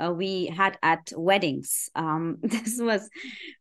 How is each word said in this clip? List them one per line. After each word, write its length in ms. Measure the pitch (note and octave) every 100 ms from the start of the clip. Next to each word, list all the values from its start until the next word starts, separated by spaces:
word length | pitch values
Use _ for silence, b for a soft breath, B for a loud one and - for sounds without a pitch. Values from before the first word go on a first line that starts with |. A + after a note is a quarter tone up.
uh, 120 | E3+
we 320 | E3+ F#3+ F#3+ E3+
had 300 | E3 G3 F#3+
at 300 | D#3+ E3 - -
weddings. 720 | E3+ G3 F3 C3+ - - -
Um, 440 | - D#3+ D#3 E3 -
<laughs> 20 |
this 380 | G#3+ A3+ A3 A#3+
was, 300 | A#3 G#3 G#3+ B C4 B B B